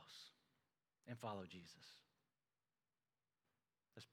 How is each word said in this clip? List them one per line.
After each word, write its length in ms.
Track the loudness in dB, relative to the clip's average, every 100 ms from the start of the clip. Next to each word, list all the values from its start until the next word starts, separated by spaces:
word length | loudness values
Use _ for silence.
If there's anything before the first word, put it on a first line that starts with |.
| -4 -8 -10 -12 -20 -20 _ _ _ _ -4
and 100 | 2
follow 260 | 6 6 4
Jesus. 220 | -2 -6 -8 -10 -12 -16 -20 _ _ _ _ _ _ _ _ _ _ _ _ _ _ _ _ _ -10
Let's 100 | -8